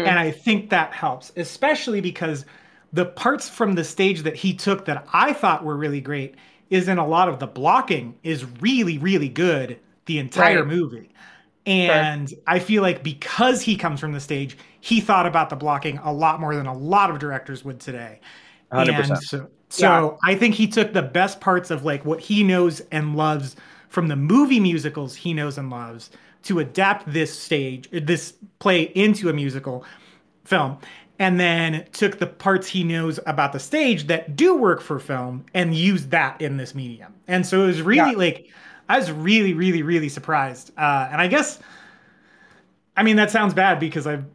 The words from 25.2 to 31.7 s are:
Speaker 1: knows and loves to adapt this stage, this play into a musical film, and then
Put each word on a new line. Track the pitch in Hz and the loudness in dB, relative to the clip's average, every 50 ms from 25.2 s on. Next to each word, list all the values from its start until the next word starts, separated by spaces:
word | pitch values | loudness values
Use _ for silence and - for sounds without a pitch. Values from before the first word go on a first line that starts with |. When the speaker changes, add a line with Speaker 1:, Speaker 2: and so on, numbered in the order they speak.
| - 175 165 | -8 -6 -4
Speaker 1:
knows | 151 147 147 139 143 | -4 -4 -6 -6 -8
and | 135 131 | -10 -10
loves | 123 120 120 117 117 117 - - - - _ _ _ _ - | -10 -12 -12 -14 -16 -18 -20 -20 -20 -20 _ _ _ _ -6
to | - 196 170 | -2 -2 -2
adapt | 147 127 - 190 190 196 202 202 - 156 147 | -2 -2 0 0 2 2 0 0 -4 -4 -4
this | 165 156 - - | -2 -2 -4 -6
stage, | - - - 165 143 135 131 131 123 131 - | -10 -6 -4 -2 -2 -2 -4 -8 -12 -14 -10
this | - 170 151 151 170 160 - - - _ - - _ _ | -8 -6 -2 -2 -2 -2 -4 -8 -18 _ -20 -20 _ _
play | - 208 185 175 160 - - | 0 2 2 2 2 0 2
into | 190 202 214 208 208 196 170 | 2 4 4 4 2 0 -2
a | 147 | -2
musical | 147 143 139 127 135 131 135 127 127 - - - - - _ _ _ _ _ _ _ _ | -2 -2 -4 -6 -6 -8 -8 -10 -10 -12 -16 -20 -20 -20 _ _ _ _ _ _ _ _
film, | - 196 170 147 131 139 - - - - - - _ _ - | 0 0 0 0 -2 -4 -10 -14 -20 -20 -20 -20 _ _ -2
and | 196 185 185 180 | 0 2 2 2
then | 180 175 165 165 165 160 | 2 2 2 2 0 -2